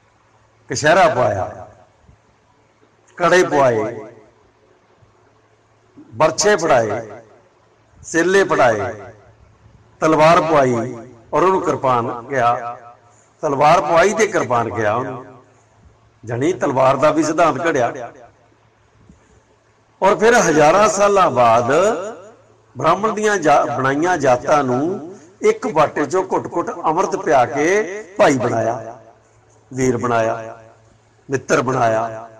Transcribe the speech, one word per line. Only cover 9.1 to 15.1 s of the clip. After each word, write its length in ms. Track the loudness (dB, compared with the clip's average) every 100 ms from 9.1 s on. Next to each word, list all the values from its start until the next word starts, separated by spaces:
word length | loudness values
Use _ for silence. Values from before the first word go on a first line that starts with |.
| -20 _ _ _ _ _ _ _ -4
ਤਲਵਾਰ 400 | 0 4 6 6
ਪਵਾਈ 340 | 4 2 2 0 -4 -10 -18 -20 -6
ਔਰ 100 | 0
ਉਹਨੂੰ 180 | 2 0
ਕਿਰਪਾਨ 480 | -2 -2 0 0 -2 -8 -6
ਕਿਹਾ। 480 | -2 0 0 -6 -14 -18 -20 _ _ _ _
ਤਲਵਾਰ 380 | -6 2 4 4
ਪਵਾਈ 340 | 4 2 2
ਤੇ 120 | 2 0
ਕਿਰਪਾਨ 440 | 0 -2 -2 -2
ਕਿਹਾ 240 | -2 -2
ਉਹਨੂੰ, 300 | -2 -4